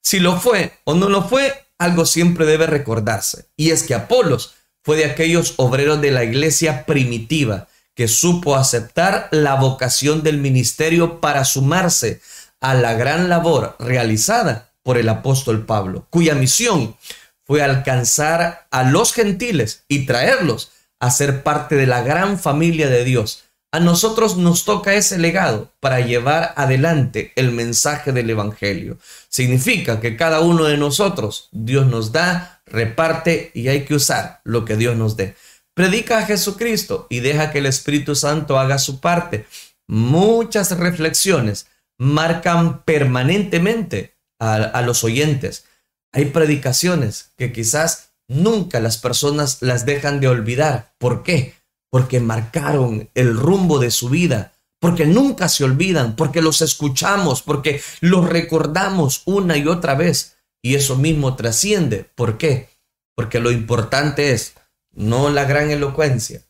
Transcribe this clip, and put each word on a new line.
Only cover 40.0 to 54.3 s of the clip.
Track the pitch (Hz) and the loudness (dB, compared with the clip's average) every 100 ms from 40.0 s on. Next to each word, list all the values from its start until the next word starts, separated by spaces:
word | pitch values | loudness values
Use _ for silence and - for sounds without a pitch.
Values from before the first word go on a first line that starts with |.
| 117 156 208 233 226 214 185 175 | 2 4 4 4 0 -2 -2 -2
reflexiones | 175 175 156 - 196 170 110 101 - _ _ _ | -2 -2 -2 -2 0 2 0 -4 -12 _ _ _
marcan | 131 147 165 170 180 170 165 - | 0 2 2 0 2 2 2 0
permanentemente | - 151 135 127 131 196 202 170 185 233 202 101 - _ _ _ | 0 2 2 2 2 0 0 0 0 0 -4 -6 -8 _ _ _
a, | 113 107 | -2 0
a | 107 123 | 0 -2
los | 120 120 | -2 0
oyentes. | 117 117 151 147 98 - _ _ _ _ _ | 0 0 0 0 -4 -10 _ _ _ _ _
Hay | 135 143 | -2 0
predicaciones | 160 156 143 131 127 180 175 113 - - _ | 2 2 2 0 -2 0 0 -2 -6 -16 _
que | 127 | -8
quizás | 117 110 147 165 - _ _ _ | -4 -2 0 -2 -4 _ _ _
nunca | 131 190 220 175 120 | 0 2 2 -2 -2
las | 113 - | -2 -2
personas | - 131 147 147 143 - | -4 -2 -2 0 -2 -2
las | 127 120 117 | -2 -2 -2
dejan | 143 143 143 | -2 -2 0
de | 135 | 2
olvidar. | 123 107 123 151 117 - _ | 2 0 0 0 -2 -6 _
¿Por | 123 120 | -2 -2
qué? | - 170 - _ _ _ _ | 0 -2 -2 _ _ _ _
Porque | 131 127 127 | 0 2 0
marcaron | 117 113 110 160 143 147 127 107 107 | 0 -2 -4 -4 -2 0 0 -2 -6
el | - 123 113 | 0 0 2
rumbo | 139 196 180 143 | 2 2 2 2
de | 123 | 2
su | - 120 | 0 0
vida, | 147 175 | 0 2